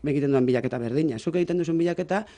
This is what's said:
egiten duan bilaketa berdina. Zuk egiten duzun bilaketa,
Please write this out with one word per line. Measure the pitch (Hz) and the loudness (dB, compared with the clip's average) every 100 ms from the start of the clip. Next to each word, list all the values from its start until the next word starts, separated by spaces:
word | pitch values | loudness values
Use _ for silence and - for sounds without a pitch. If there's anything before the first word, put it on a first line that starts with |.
egiten | 147 143 139 | -2 0 2
duan | 135 127 | 4 4
bilaketa | 123 123 127 | 2 0 -4
berdina. | 117 135 160 113 | -2 0 0 -2
Zuk | - 175 | -2 -2
egiten | 175 175 | 0 0
duzun | 165 165 | 0 0
bilaketa, | 170 170 170 196 214 | 0 -2 -2 -4 -4